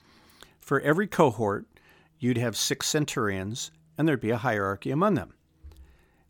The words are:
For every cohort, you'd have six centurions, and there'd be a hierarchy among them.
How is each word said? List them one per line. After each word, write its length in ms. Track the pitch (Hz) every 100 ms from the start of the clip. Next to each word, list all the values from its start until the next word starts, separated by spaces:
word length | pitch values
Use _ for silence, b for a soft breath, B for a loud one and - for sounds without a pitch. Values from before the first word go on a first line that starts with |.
| b b b b b b
For 220 | - 139
every 260 | 139 156 208
cohort, 600 | - 151 107 107 101 - b b b b _
you'd 200 | 120 120
have 180 | 123 104
six 300 | - 139 -
centurions, 880 | 151 151 - 107 95 95 120 - - _ -
and 100 | 160
there'd 120 | 135
be 100 | 107
a 80 | 117
hierarchy 520 | 131 107 98 98 135
among 260 | 139 202 160
them. 180 | 82 - _ _ - b b b b b